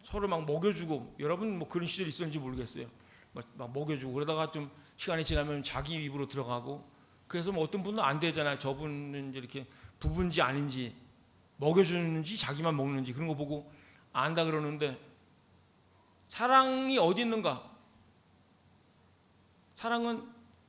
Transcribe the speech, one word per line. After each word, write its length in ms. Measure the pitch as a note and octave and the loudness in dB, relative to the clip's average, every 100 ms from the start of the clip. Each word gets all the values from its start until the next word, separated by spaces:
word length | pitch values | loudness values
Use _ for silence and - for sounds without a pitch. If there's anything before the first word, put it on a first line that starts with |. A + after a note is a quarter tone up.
서로 240 | - G#3 G3 | -10 -4 0
막 180 | E3 D3+ | 0 0
먹여주고, 680 | D#3 G3+ E3 E3 C#3+ A#2+ - | 2 2 0 -2 -4 -6 -6
여러분 380 | D3 F3+ A3 F#3 | -4 -2 -2 -4
뭐 100 | D3+ | -4
그런 200 | F3 E3+ | -2 -2
시절이 220 | F#3+ E3+ | -2 -4
있었는지 300 | C#3 E3 D3+ | -4 -4 -4
모르겠어요. 480 | B2+ B2+ A#2 - A#2 - - - - | -6 -6 -6 -8 -12 -14 -20 -20 -16
막, 140 | - A2+ - | -14 -14 -10
막 160 | B2 | -6
먹여주고, 420 | C3+ D3+ C#3+ C3 | -4 -2 -2 -2
그러다가 380 | B2+ D3 D#3 D#3+ | -4 -2 0 -2
좀 180 | D#3 C#3+ - - - | -4 -10 -12 -20 -10
시간이 260 | - E3 | -2 0
지나면 400 | D#3 D3+ D3 D3 | 2 0 0 -2
자기 400 | C3+ C3 C#3+ D#3+ | -2 -4 -4 -4
입으로 240 | D3 C#3+ C3+ | -4 -4 -4
들어가고, 600 | C#3 B2 B2 B2+ C#3+ - - - - - | -4 -2 -4 -4 -10 -12 -20 -20 -20 -6
그래서 240 | F3 E3+ | -4 0
뭐 120 | F#3 | 0
어떤 200 | D#3 G3+ | 0 -2
분은 200 | F#3+ G#3+ | -2 2
안 160 | C#3 D3+ | 2 4
되잖아요. 380 | E3 D3+ D3 C#3 | 0 2 0 0
저분은 720 | C#3 C3+ D#3 C#3+ C#3+ C#3+ C#3 | -2 -2 -4 -6 -6 -6 -6
이제 100 | C3+ | -8
이렇게 260 | B2 C#3 B2+ - - - | -8 -10 -12 -18 -20 -4
부부인지 420 | D#3 D#3+ F3+ D#3 | -2 0 0 4
아닌지, 540 | B2+ C#3 C#3+ C3 A#2+ - - - - _ _ - | 4 4 0 -2 -6 -8 -20 -20 -20 _ _ -2
먹여주는지 800 | D3 F3 E3+ F3 E3 D#3+ D#3 G#3+ | 4 6 6 4 2 0 -2 -2
자기만 380 | C3 C#3+ E3 D3 | -2 0 2 2
먹는지, 380 | C3+ C3+ B2+ | 2 0 -2
그런 140 | B2 D#3+ | -4 -4
거 80 | C#3+ | -2
보고 360 | C#3+ D3 - - - - - | -2 -4 -8 -20 -20 -20 -6
안다 320 | B2 C#3+ E3 D#3+ | 0 2 2 2
그러는데, 540 | D#3 D3 D3+ D3 B2+ - - - _ _ - _ _ _ _ _ _ _ | 2 -2 -2 -2 -4 -14 -20 -20 _ _ -20 _ _ _ _ _ _ _
사랑이 680 | - B3 C4 C4 C4 C4 C4 | -2 8 8 8 4 2 6
어디 240 | E3+ G3 | 6 4
있는가? 480 | A#3 A3+ E3+ B2+ - - - - - _ _ - _ _ _ - _ _ _ _ _ _ _ _ _ - | 2 2 0 -2 -8 -20 -20 -20 -20 _ _ -20 _ _ _ -20 _ _ _ _ _ _ _ _ _ -8
사랑은 520 | A#3 A#3+ A#3 A3+ - - - - | -2 0 0 -2 -6 -20 -20 -20